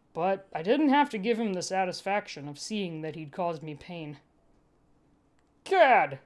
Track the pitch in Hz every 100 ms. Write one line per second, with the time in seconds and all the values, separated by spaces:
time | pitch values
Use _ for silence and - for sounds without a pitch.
0 | _ - 175 190 - 156 160 269 302 269
1 | 285 220 190 226 226 185 175 190 185 170
2 | - 202 202 - 143 147 - 214 190 160
3 | 156 156 156 139 175 165 156 147 - 175
4 | 156 147 _ _ _ _ _ _ _ _
5 | _ _ _ _ _ _ - 381 302 226
6 | 151 139